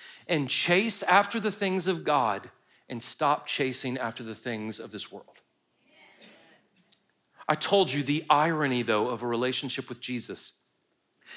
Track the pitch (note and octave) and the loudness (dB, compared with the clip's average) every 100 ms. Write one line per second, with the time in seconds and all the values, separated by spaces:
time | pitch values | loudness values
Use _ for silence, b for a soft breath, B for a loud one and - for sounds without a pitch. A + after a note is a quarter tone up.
0 | B B B E3 C3 - - F3+ A3+ - | B B B 0 2 0 4 2 4 0
1 | - F#3 G3+ A3+ G3+ G3+ G3 F#3 E3+ E3+ | 4 4 4 0 -2 -2 0 0 0 0
2 | D#3 D3 A#2 G2 - - b b b A#2+ | 0 2 2 -2 -8 -20 b b b -6
3 | - - D3 D3+ - - C3+ B2 C3 B2+ | -4 0 2 2 -2 -2 -2 -2 -4 -4
4 | A#2 - A2+ G#2+ B2 A2 G#2+ G#2+ A2+ G#2 | -4 -6 -10 -8 -6 -6 -4 -6 -8 -10
5 | - - - - _ _ _ _ b b | -10 -14 -20 -20 _ _ _ _ b b
6 | b b b b b b _ _ _ - | b b b b b b _ _ _ -20
7 | _ _ _ B B D3+ - G3+ E3 C#3 | _ _ _ B B -2 4 4 4 2
8 | C3+ D3 - D3 D#3+ D#3+ C#3+ B2 A2+ G#2+ | 0 -2 4 4 6 2 2 2 2 2
9 | A#2+ A2+ A#2+ A#2 B2+ B2+ C3 - - B2 | 2 -2 -2 0 0 -2 -4 -6 -8 -12
10 | - B2 G#2+ F#2 - - _ _ _ _ | -6 -6 -6 -6 -8 -10 _ _ _ _
11 | _ _ B | _ _ B